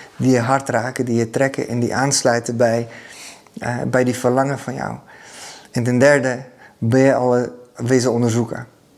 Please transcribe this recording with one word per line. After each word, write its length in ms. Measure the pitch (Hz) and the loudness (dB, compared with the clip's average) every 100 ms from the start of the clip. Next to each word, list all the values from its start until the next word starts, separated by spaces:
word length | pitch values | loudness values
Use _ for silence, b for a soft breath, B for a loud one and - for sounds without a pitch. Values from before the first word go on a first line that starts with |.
| B - | B -2
die 140 | 127 | 2
je 80 | 123 | 2
hart 300 | 117 135 - | 2 0 0
raken, 360 | 117 123 127 123 | -2 -2 -4 -2
die 100 | 117 | 0
je 140 | 113 | -2
trekken... 380 | - 135 135 - | 0 -2 -2 -4
en 120 | 120 | -2
die 160 | 120 104 | -2 0
aansluiten 640 | 135 139 127 120 117 120 | 0 0 2 0 -2 0
bij, 300 | 120 117 117 B B B B B B - | 2 0 -4 B B B B B B -10
eh, 240 | 120 120 131 | -8 -6 0
bij 160 | 127 | 2
die 120 | 123 117 | 2 0
verlangen 440 | 123 127 135 135 | 0 2 0 -2
van 140 | - | -6
jou? 220 | 131 - - B B B B B B B | -8 -8 -10 B B B B B B B
En 120 | 131 | -4
ten 140 | 120 123 | 0 4
derde, 420 | 139 143 127 123 135 B B _ | 4 4 0 -4 -10 B B _
ben 220 | 113 131 | 0 4
je 160 | 135 120 | 4 4
al, 220 | 127 123 | 2 2
eh, 100 | 120 - - - | 0 -6 -18 -8
wezen 360 | 120 131 123 | 0 2 2
onderzoeken? 560 | 117 120 113 113 - 123 _ _ | 2 2 0 -2 -6 -14 _ _